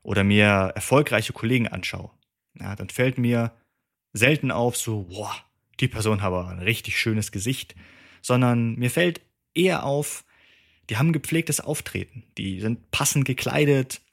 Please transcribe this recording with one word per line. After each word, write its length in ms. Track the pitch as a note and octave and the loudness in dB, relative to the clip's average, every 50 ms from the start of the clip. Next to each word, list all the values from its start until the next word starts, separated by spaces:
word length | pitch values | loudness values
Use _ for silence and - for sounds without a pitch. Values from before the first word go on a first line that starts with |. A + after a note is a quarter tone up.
oder 220 | _ - G2+ G2+ G2 | _ 0 0 2 4
mir 480 | G2+ G#2 G#2 G#2 G#2 G2+ G2 F#2+ F#2+ - | 6 6 6 6 6 6 4 2 0 -2
erfolgreiche 580 | - - - B2+ C#3+ D3+ - A#2+ G#2+ A2 - - | -6 0 4 4 4 4 4 2 0 0 -2 -8
Kollegen 340 | - - A2+ B2+ B2+ A#2 | -4 -2 0 2 2 0
anschaue, 420 | - - F#2+ F#2+ - - F#2 F#2 F#2 _ _ _ _ _ _ _ _ _ | -2 -4 -6 -8 -8 -8 -10 -12 -14 _ _ _ _ _ _ _ _ _
ja, 180 | - G2 G2 G2+ | -12 -10 -10 -8
dann 140 | - G2+ - | -8 -10 -8
fällt 280 | - - B2+ C3 C3 | -2 0 0 2 2
mir 340 | - A#2+ A#2+ A#2+ A#2 A#2 A2+ - _ _ _ _ _ _ _ _ _ _ _ - | 2 2 2 2 2 0 -2 -4 _ _ _ _ _ _ _ _ _ _ _ -2
selten 360 | G2 A2+ C3 D#3+ C#3+ - C3 | 2 4 4 4 4 0 -2
auf, 280 | E2+ G2 A#2+ B2 A#2+ | 0 0 0 0 -2
so, 260 | - - A#2 A2 G#2 F#2+ | -4 -4 -4 -4 -6 -6
„Boah, 320 | F2 F2+ G#2 G#2+ - - - - _ _ _ _ _ _ - | -8 -10 -10 -8 -8 -10 -10 -14 _ _ _ _ _ _ -4
die 80 | C3+ B2+ | -4 -2
Person 320 | - A2 G2+ A2 G#2+ G2 | -2 -2 0 0 0 0
hat 60 | G#2 | 0
aber 200 | F#2+ F2+ F2+ F2 | -2 -2 -2 -4
ein 120 | F2+ F2+ F2+ | -6 -10 -4
richtig 380 | F2+ G#2 A#2 - - - - | -2 -2 -2 -2 -4 -6 -4
schönes 360 | - - A2+ G#2+ G#2+ G#2+ - - | -2 0 0 0 0 -2 -4 -6
Gesicht“, 420 | G2 F#2+ A#2+ C3+ - - - - - - - - - - - - _ | -4 -4 -4 -4 -4 -8 -16 -18 -20 -20 -20 -20 -20 -20 -20 -20 _
sondern 540 | - - B2+ B2 B2+ B2 A#2+ A#2 A#2 A#2 A2+ | -2 0 2 4 4 4 4 2 0 0 -2
mir 140 | A#2 B2 B2 | -2 -2 0
fällt 300 | - E3 F3 F3 E3 - _ _ _ _ _ _ _ | 2 2 2 0 0 -4 _ _ _ _ _ _ _
eher 300 | D#3+ F3+ F#3 E3+ - - | 0 2 2 2 0 -2
auf, 400 | C#3 C#3 C#3+ D3 - - - _ _ _ _ _ _ _ _ _ _ _ _ _ - | -2 -2 -2 -2 -4 -8 -10 _ _ _ _ _ _ _ _ _ _ _ _ _ -6
die 80 | A2 | -2
haben 140 | G#2 C#3 E3+ | 2 2 2
gepflegtes 480 | D#3+ D3+ - - D#3+ E3 D#3+ - D3 - | 2 0 -2 0 -2 -2 0 0 -4 -4
Auftreten, 640 | - - D3+ - - - - F#2 - - _ B2 - _ _ | -4 -6 -6 -6 -8 -8 -8 -8 -8 -8 _ -20 -20 _ _
die 240 | - G#2+ F#2+ F#2+ F#2 | -8 -8 -6 -6 -4
sind 300 | G#2 A2 A#2+ - - _ | -2 -4 -4 -4 -6 _
passend 340 | - - D3 - - C#3+ C3 | -2 0 0 2 2 2 0
gekleidet 760 | C3 B2+ - - B2+ C3 C#3+ D3+ C#3+ C#3+ C3+ C3 C3 - - _ _ | 0 -2 -2 -2 -2 2 2 4 6 4 4 2 -2 -8 -16 _ _